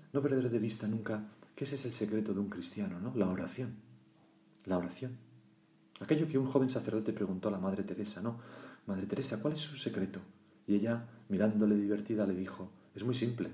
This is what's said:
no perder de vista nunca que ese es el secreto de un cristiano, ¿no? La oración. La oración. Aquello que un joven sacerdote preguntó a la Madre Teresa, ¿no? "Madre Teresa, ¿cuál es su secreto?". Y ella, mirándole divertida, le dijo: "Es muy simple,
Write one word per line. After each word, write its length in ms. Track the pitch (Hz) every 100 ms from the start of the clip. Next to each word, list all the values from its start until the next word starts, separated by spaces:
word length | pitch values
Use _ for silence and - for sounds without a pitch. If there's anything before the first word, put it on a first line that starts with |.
| -
no 100 | 139
perder 260 | 139 131 123
de 80 | 117
vista 300 | 110 - 107
nunca 400 | 110 110 107 107 - -
que 100 | -
ese 100 | 135
es 100 | 135
el 80 | 123
secreto 400 | - 104 107 104
de 80 | 98
un 80 | 101
cristiano, 500 | 90 87 107 95 87
¿no? 120 | 113
La 140 | 110 92
oración. 460 | 92 - - 127 - - - - _ _ _ _ -
La 140 | 95 90
oración. 400 | 90 - 127 127 - - - _ _ _ _ -
Aquello 280 | - 156 156
que 100 | 135
un 80 | 131
joven 240 | 135 131
sacerdote 420 | 113 - 107 110
preguntó 360 | - 95 92 107
a 40 |
la 60 | 95
Madre 240 | 95 98
Teresa, 400 | 98 92 104 -
¿no? 160 | 113 120 - - - - -
"Madre 200 | 98 104
Teresa, 360 | - 131 110
¿cuál 120 | 151
es 40 | 151
su 160 | -
secreto?". 460 | 139 123 104 95 92 - - - - -
Y 100 | 101
ella, 320 | 113 117 - - -
mirándole 460 | 98 107 104 104
divertida, 500 | 104 101 104 104 107 98
le 80 |
dijo: 360 | 92 95 - 95 - -
"Es 80 | -
muy 140 | 120 117
simple, 340 | 117 - 85